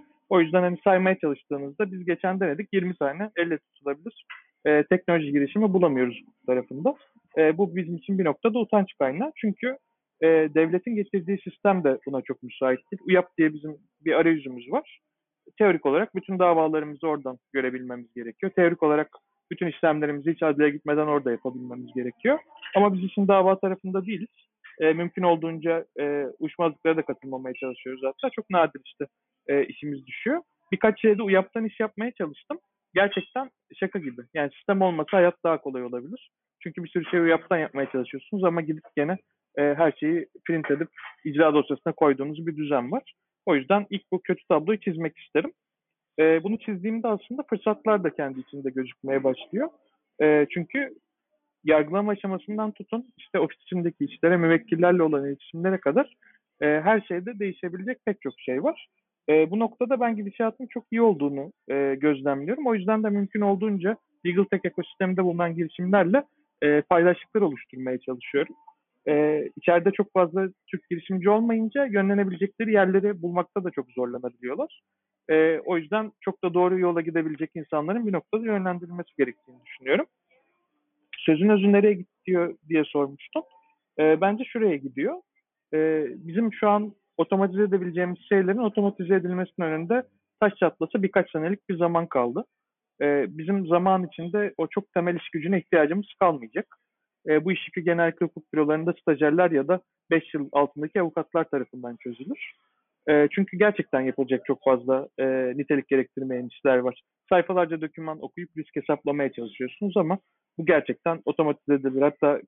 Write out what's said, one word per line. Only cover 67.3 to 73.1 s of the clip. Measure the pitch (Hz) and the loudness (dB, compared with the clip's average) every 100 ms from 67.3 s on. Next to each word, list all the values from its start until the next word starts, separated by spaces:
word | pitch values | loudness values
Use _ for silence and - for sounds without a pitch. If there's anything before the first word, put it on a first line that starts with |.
| 214 | 0
oluşturmaya | 180 127 - 127 127 127 | 0 -2 -12 -10 -6 -6
çalışıyorum. | 131 127 - 139 160 - - _ _ _ - | -6 -10 -4 -2 -2 -8 -20 _ _ _ 0
E, | 147 151 151 - - | 2 2 0 -4 -4
içeride | - 175 185 | 2 4 2
çok | 190 202 | 0 0
fazla | 185 175 180 190 - - | 2 2 0 -4 -6 -12
Türk | 170 - | -12 -8
girişimci | 170 - 190 185 | -10 -6 -2 2
olmayınca | 214 233 226 220 285 269 | 2 2 0 -2 -2 0
yönlenebilecekleri | 202 196 202 196 175 196 - 220 | 2 2 2 0 -2 -4 -4 2
yerleri | 214 190 190 202 | 4 4 2 0